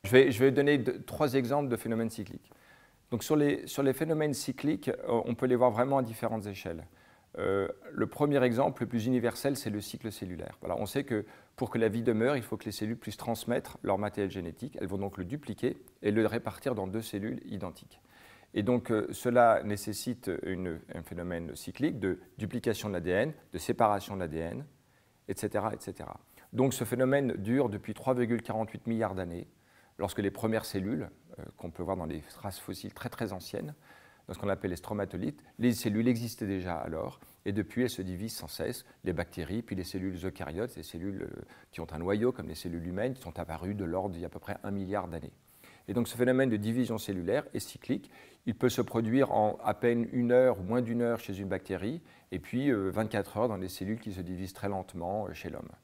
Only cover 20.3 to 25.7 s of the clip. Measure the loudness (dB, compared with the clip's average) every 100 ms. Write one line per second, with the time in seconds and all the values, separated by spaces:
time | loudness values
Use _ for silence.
20.3 | -4 -2 -2 -2 -6 -8 -12 -8 -6 -4
21.3 | -4 -6 -10 -12 -2 -2 0 -2 -2 -8
22.3 | -8 -6 -2 -2 -2 -2 -2 2 2 2
23.3 | -4 -12 -10 -4 4 4 4 -2 -6 -4
24.3 | -4 -4 -6 -10 _ _ _ _ _ -8
25.3 | -4 -2 0 -2